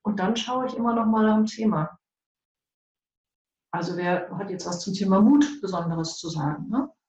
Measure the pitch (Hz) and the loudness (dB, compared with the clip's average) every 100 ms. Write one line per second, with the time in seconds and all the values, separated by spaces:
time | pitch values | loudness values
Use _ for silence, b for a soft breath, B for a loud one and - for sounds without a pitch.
0 | 208 202 190 233 - 254 254 - 233 226 | -6 -2 0 -2 -2 -2 -4 -2 0 2
1 | 220 220 214 214 220 220 220 156 156 - | 2 4 4 4 2 0 0 0 -2 -8
2 | _ _ _ _ _ _ _ _ _ _ | _ _ _ _ _ _ _ _ _ _
3 | _ _ _ _ _ _ _ 170 175 170 | _ _ _ _ _ _ _ -6 -6 -4
4 | 180 180 - - 196 180 175 175 - 190 | -2 -2 -4 -8 -8 -8 -8 -8 -6 -2
5 | 190 190 220 294 294 - 190 175 170 165 | 2 6 8 6 4 0 -6 -4 -4 -4
6 | 160 - 170 156 147 147 - 240 294 - | -4 -8 -8 -4 -4 -4 -4 -4 -4 -8